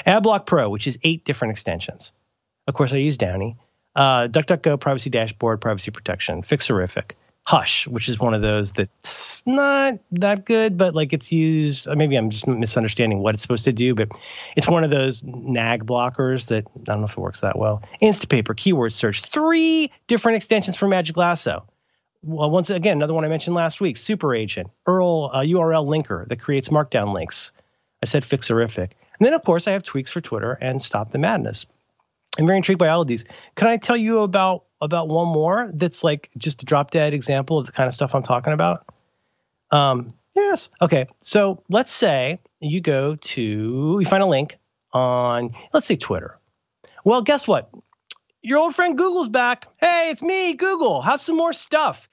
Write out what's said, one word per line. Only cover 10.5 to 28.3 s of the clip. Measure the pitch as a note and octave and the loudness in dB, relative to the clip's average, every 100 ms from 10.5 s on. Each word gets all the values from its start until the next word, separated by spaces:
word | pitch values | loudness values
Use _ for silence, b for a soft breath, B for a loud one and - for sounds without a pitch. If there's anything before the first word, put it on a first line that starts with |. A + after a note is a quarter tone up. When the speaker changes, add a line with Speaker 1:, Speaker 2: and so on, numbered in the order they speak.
| A3+ A3 F3 | 2 2 2
Speaker 1:
but, | F#3 | 2
like, | D#3 C#3+ | 2 0
it's | D#3+ - | -2 0
used, | E3 D#3+ D#3 D3 C3+ - | 2 4 2 2 -2 -2
uh, | |
maybe | D3+ D#3 C3 | 2 2 2
I'm | A2 | 0
just | G#2+ - | -2 -2
misunderstanding | A#2 A2 - A2 A2+ A#2 G2 | 0 0 0 -2 0 0 2
what | G#2 | 0
it's | G#2+ | 0
supposed | - A#2 C#3 | -2 0 0
to | |
do, | A#2 B2+ | 0 0
but | A2 A2 B B B B B | 0 -2 B B B B B
it's | D#3 | 2
one | E3 | 2
of | D#3 | 2
those | C#3+ C3 B2 | 0 0 -4
nag | C3+ B2 B2+ A#2+ A2+ A#2 | -10 -10 -4 -2 0 -2
blockers | A2 B2 B2 B2+ C3 C3 - | -2 -2 -2 -2 -2 -2 -2
that, | A2 G#2+ | -4 -4
I | - | -12
don't | - G#2 | -6 -4
know | |
if | G#2+ | -4
it | - | -6
works | F2+ - | -8 -4
that | G2 - | -4 -2
well. | G#2+ G#2 B B | -2 -2 B B
Instapaper, | G#3+ G3 - A#2+ A2 A2+ | 2 2 0 0 0 -2
Keyword | F#3+ D#3+ A2+ | 0 0 0
Search, | - A2 G2 | -2 -2 -2
three | - D4+ D#4+ E4 D#4+ D#4+ D4 b - | -4 0 2 2 2 2 -2 b -2
different | A#3 A#3 A3 | 0 2 0
extensions | - G#3+ G3 - | 2 0 0 -2
for | G3 | 0
Magic | F#3 E3 E3 | 2 0 0
Lasso. | F3 E3+ - D#2+ - _ _ _ _ _ | 0 0 -2 -6 -8 _ _ _ _ _
Well, | D#3 D#3+ D3+ | -8 -2 2
once | F3+ F3 | 2 0
again, | F3+ G3+ D3+ | 0 0 2
another | D3+ | 0
one | D#3+ D#3 | 0 0
I | |
mentioned | D#3+ E3+ | -2 -2
last | F3 E3 - | 0 -2 -2
week, | F#3+ - | -4 -2
Super | - G#3+ D3 | -4 -2 0
Agent, | A#2 G#2+ - F2+ _ - | 0 -2 -6 -10 _ 0
Earl, | F#3 F3+ D#3+ C#3 | 2 2 2 0
uh, | C3 | -2
U | D3 F3+ | 2 2
R | D#3+ | 2
L | D#3+ | 2
linker | C#3+ D#3 - F2 F#2 | 2 -2 -2 -6 -6
that | A#2+ | -8
creates | - C#3 C3 | -2 -2 2
markdown | D3+ C#3+ A#2 G2+ | 0 2 0 0
links. | F#2+ - - - _ _ _ _ - | -4 -6 -10 -12 _ _ _ _ -8
I | - | -2
said | C#3+ | 0
Fixerific. | - | 0